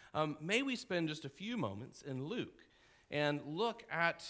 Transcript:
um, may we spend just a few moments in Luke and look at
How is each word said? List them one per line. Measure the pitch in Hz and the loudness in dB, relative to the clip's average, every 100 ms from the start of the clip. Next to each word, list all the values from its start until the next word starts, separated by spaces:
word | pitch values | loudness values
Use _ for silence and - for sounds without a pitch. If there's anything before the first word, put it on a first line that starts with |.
| - | -4
um, | - 156 147 | 2 2 0
may | 156 226 | 2 2
we | 269 247 | 2 -2
spend | - 180 160 | 0 2 2
just | 156 143 | 0 -6
a | |
few | - 202 240 | -8 -4 0
moments | 117 98 123 - | 0 -2 -8 -10
in | 143 131 | -6 -4
Luke | 143 240 - - - _ - - - | -4 -4 -6 -10 -20 _ -20 -20 -4
and | 147 147 147 143 | 2 2 2 -2
look | 160 233 220 - | 0 0 -2 -4
at | 160 170 - | 2 2 2